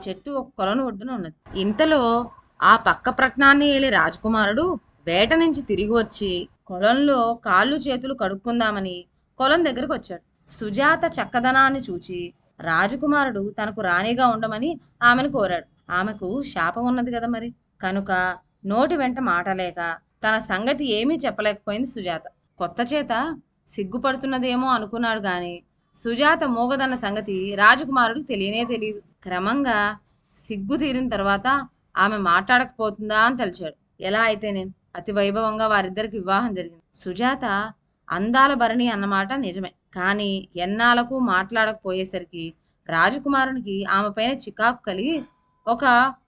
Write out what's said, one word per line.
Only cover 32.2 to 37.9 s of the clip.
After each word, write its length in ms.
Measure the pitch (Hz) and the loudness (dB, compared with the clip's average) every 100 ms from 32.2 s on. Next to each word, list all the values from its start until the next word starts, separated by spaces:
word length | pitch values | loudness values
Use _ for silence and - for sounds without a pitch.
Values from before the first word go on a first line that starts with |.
| 180 175 196 247 254 - 220 208 214 214 | 2 2 4 2 2 -2 -4 -4 -2 2
అని 200 | 226 254 | 2 2
తలచాడు. 640 | 202 180 160 - _ _ | -4 -6 -12 -12 _ _
ఎలా 180 | 185 214 | -2 0
అయితేనేం, 520 | 226 214 214 196 190 - _ - | 0 0 -4 -4 -6 -12 _ -12
అతి 160 | 196 | -4
వైభవంగా 560 | 202 202 208 220 214 220 | 0 0 0 -2 0 2
వారిద్దరికి 520 | 208 185 185 220 214 | 2 2 -4 -6 -6
వివాహం 340 | 180 196 240 | 0 0 0
జరిగింది. 280 | 190 170 170 _ - | -4 -8 -14 _ -14
సుజాత 800 | 185 180 247 262 247 196 214 - _ | -10 -2 -2 0 -2 -2 -4 -10 _